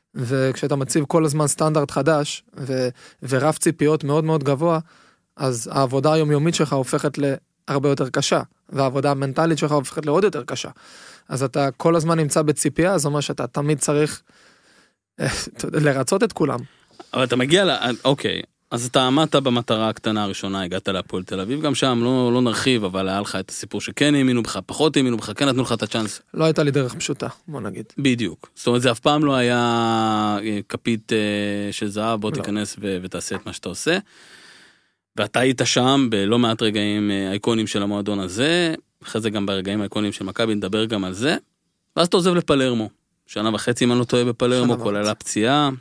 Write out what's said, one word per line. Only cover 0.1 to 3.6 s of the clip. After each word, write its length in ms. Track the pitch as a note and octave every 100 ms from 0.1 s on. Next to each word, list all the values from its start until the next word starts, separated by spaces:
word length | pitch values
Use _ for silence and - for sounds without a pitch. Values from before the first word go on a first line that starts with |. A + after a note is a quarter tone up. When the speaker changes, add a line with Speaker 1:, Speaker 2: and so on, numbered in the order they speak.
| -
Speaker 1:
וכשאתה 600 | A#2+ C3+ C3+ C3 C#3+ C#3
מציב 300 | C3+ E3 C#3+
כל 180 | E3+ D#3+
הזמן 220 | D3+ D3
סטנדרט 440 | - D#3 D3+ C#3+
חדש, 520 | - C#3 D3+ D3+ - - -
ו-, 320 | C3+ C3 B2+ - - _
ורף 340 | C3 C3 D3
ציפיות 460 | D3+